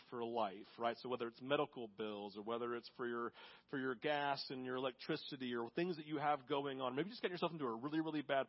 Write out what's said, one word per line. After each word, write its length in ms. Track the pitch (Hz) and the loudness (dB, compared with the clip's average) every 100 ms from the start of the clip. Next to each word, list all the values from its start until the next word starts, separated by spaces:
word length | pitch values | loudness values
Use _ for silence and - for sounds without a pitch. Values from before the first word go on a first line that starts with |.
| - | -6
for 120 | 123 | -4
life, 420 | 117 117 104 95 104 - | -2 2 0 -2 -12 0
right? 200 | 117 113 | 0 2
So 80 | 127 | 0
whether 200 | 123 120 | 0 0
it's 120 | 113 | -2
medical 480 | 127 147 147 - 113 101 | 2 4 4 -2 -8 -4
bills 400 | 110 104 101 101 | -4 -2 -4 -6
or 60 | |
whether 320 | 104 117 120 | -2 0 0
it's 160 | 120 - - | -2 -4 -4
for 100 | 120 | -2
your, 260 | 120 117 - - - - | 0 -2 -6 -16 -18 -6
for 80 | 143 | -2
your 160 | 131 | 0
gas 500 | 123 151 147 143 139 - | 0 2 2 2 0 -2
and 160 | 131 127 | -6 -2
your 100 | 127 | 0
electricity 760 | 131 127 - 156 - 143 127 | 0 -2 -2 -2 -2 -4 0
or 160 | 120 117 - | 0 0 0
things 200 | 175 156 | 0 0
that 100 | 151 | -2
you 120 | 151 | 0
have 220 | 147 147 127 | 4 2 2
going 320 | 143 143 131 | 0 0 0
on, 140 | 131 | 0
maybe 120 | 127 170 | 0 0
you 40 | |
just 100 | 240 | 0
got 80 | 202 | -2
yourself 220 | 180 175 | 0 0
into 120 | 165 | 0
a 100 | 135 | 0
really, 260 | 113 139 156 | 0 0 0
really 220 | 160 151 | 2 0
bad 240 | 135 139 | 2 2